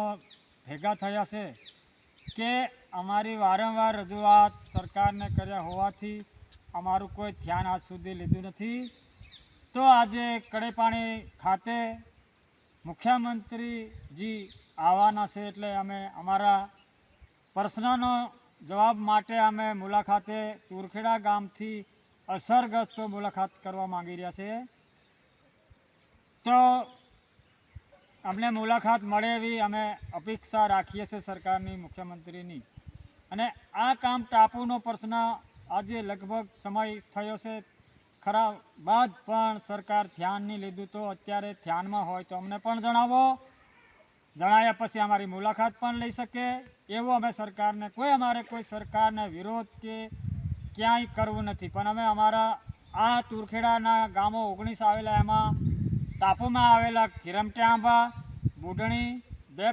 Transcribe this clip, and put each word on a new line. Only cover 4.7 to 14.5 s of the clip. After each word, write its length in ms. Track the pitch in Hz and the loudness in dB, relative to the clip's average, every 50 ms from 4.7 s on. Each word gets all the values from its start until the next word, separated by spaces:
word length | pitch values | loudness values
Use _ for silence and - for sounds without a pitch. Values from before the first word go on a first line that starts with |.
| - | -6
સરકારને 540 | - 185 175 - 196 202 - - 202 208 - - - | -6 -6 -4 -2 0 0 0 0 -2 -4 -2 0 -2
કર્યા 300 | 190 190 202 196 165 165 | 0 -2 -4 -6 -6 -4
હોવાથી 480 | 180 185 190 202 196 - 208 208 208 208 202 - _ _ - _ - - _ - - | -2 -2 -2 -2 -2 -6 -8 -10 -10 -10 -12 -16 _ _ -20 _ -20 -20 _ -12 -10
અમારું 400 | 175 175 185 185 190 202 185 - | -8 -2 -2 0 0 -2 -4 -8
કોઈ 220 | - 208 208 196 - - | -8 -8 -8 -8 -8 -6
ધ્યાન 240 | 160 170 180 190 185 | -4 -2 -2 0 -2
આજ 120 | 185 180 | -2 -4
સુધી 360 | - - 185 180 170 185 190 175 | -6 -10 -14 -14 -12 -12 -10 -8
લીધું 280 | 175 170 160 185 185 196 | 0 0 0 0 0 -6
નથી. 320 | 180 - 202 226 240 247 254 240 - _ _ _ _ _ - - - - - _ _ _ _ - - | -10 -8 -6 -6 -6 -6 -8 -10 -14 _ _ _ _ _ -20 -20 -20 -20 -20 _ _ _ _ -10 -2
તો 60 | 247 262 | 4 8
આજે 420 | 269 254 240 240 208 208 240 240 240 233 226 220 - | 8 8 8 6 4 0 -4 -4 -2 -4 -6 -6 -6
કડેપાણી 640 | - 220 220 233 226 233 226 226 226 226 226 226 226 220 208 - - _ | -6 -6 -4 -4 -2 0 0 0 0 0 -2 -4 -6 -8 -10 -14 -20 _
ખાતે 380 | - 180 190 185 - 226 233 233 233 226 226 226 226 - _ _ _ _ _ _ - - _ - - - _ _ - | -2 -2 -2 0 -2 -4 -4 -4 -4 -4 -6 -10 -16 -20 _ _ _ _ _ _ -20 -20 _ -20 -20 -20 _ _ -16
મુખ્યમંત્રીજી 1500 | 165 165 - - 233 247 247 233 240 240 226 208 - 233 226 233 233 233 226 220 220 - - - - 139 147 196 220 220 214 196 190 | -16 -14 -4 0 2 2 2 0 -2 -6 -6 -8 -10 -10 -10 -8 -8 -8 -8 -10 -12 -16 -18 -20 -18 -12 -10 -8 -8 -8 -8 -12 -14